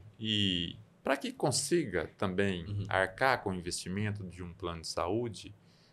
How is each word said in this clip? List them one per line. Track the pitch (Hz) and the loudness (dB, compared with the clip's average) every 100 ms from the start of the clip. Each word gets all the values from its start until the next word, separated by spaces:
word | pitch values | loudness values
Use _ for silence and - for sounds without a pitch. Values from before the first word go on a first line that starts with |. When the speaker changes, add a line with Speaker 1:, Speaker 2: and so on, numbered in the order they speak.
| - - | -12 -8
Speaker 1:
e | 110 107 98 90 85 - - _ | 0 2 2 2 -2 -8 -18 _
pra | - 285 | -2 0
que | 240 | -2
consiga | - 151 - - 170 131 87 78 - | 0 2 2 2 2 2 -2 -2 -2
também | 98 90 101 90 90 | 0 2 2 0 -2
Speaker 2:
Uhum. | 101 92 | -4 2
Speaker 1:
arcar | 95 95 - 131 120 | 4 4 4 4 4
com | 101 | 2
o | |
investimento | 92 85 - 90 95 107 101 | -2 -4 -6 -4 -2 -2 -2
de | 92 85 | -8 -10
um | 87 | -12
plano | - 87 82 | -6 -6 -6
de | 80 | -4
saúde, | - 85 110 120 90 - - - - - | -2 0 0 0 -6 -12 -18 -20 -20 -20